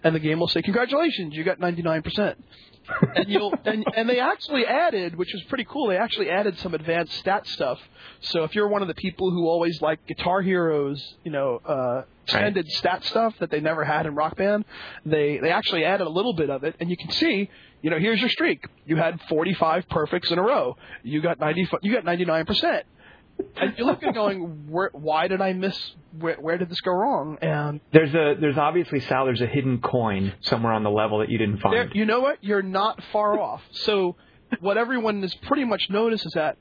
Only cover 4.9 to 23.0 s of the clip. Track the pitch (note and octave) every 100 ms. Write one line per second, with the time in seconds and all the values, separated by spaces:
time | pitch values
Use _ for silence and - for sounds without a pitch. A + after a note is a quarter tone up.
4.9 | A#3+ F3 E3+ F3+ G3 D#3 C4+ A3+ - B3
5.9 | F#3 A3 - F3 E3+ G#3+ E3+ F#3 D#3+ D#3
6.9 | E3 E3 - - G3+ - - C#3 B2+ -
7.9 | - - - - E3+ D#3 G#3 G#3 G3+ F#3+
8.9 | D#3+ F#3+ E3+ F#3 F3+ E3+ E3+ E3+ D#3+ D3+
9.9 | D#3+ - D#3 F3 F#3 F#3 F#3 E3+ D3+ C#3+
10.9 | C#3+ - - - D3 C#3 A#2+ - C#3+ B2+
11.9 | B2 - _ - - G#3 F#3+ D#3+ - F3+
12.9 | F#3 - A3 A3+ G#3+ E3+ D3+ D#3 D#3+ D3
13.9 | D3+ D#3+ D3 D#3 - G3 G#3 G#3+ - -
14.9 | - - D#3 D3 D3 D3+ F3+ G#3+ F3+ D#3
15.9 | G3 F3 E3 A3+ F3 D3 C#3 C#3+ - F3
16.9 | F3+ D#3+ - D#4+ G#3 G3 - - - D#3
17.9 | E3 G3 A3+ A3+ - D#4+ E3+ - - -
18.9 | D#3 E3 E3+ - D#3 E3+ F3+ D#3+ E3 F#3
19.9 | F3 D3+ F3+ - E3+ G3+ C4+ C3 B2 -
20.9 | - - D3+ E3 - D3+ E3+ F3+ - G3+
21.9 | A#3+ E3+ F3 F3 F3+ - G#3 E4+ A3+ -
22.9 | _